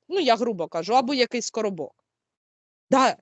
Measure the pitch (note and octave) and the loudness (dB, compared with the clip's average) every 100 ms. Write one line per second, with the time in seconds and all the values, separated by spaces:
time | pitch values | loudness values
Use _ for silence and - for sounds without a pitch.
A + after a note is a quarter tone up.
0 | - F#4+ C4 G#3+ A#3+ F#3+ D#3+ E3+ E3 B3+ | -8 -2 2 2 0 -4 -6 -6 0 0
1 | B3 C#4 A#3 B3 - A#3 G#3+ E3+ D3 _ | 2 0 0 -2 -6 -6 -6 -6 -12 _
2 | _ _ _ _ _ _ _ _ - C4 | _ _ _ _ _ _ _ _ 0 2
3 | B3+ - | 2 0